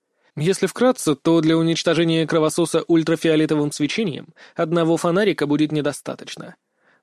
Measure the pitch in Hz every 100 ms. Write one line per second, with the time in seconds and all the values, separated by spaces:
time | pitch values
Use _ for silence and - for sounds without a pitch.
0 | _ _ _ - 156 190 190 - 254 247
1 | - 143 165 165 156 165 165 165 - 160
2 | 170 165 156 160 156 160 170 165 - 170
3 | 160 165 165 156 156 151 147 - 147 -
4 | 214 127 - - - - 165 170 165 165
5 | 180 175 214 156 143 147 151 151 143 135
6 | - 131 - - - - _ _ _ _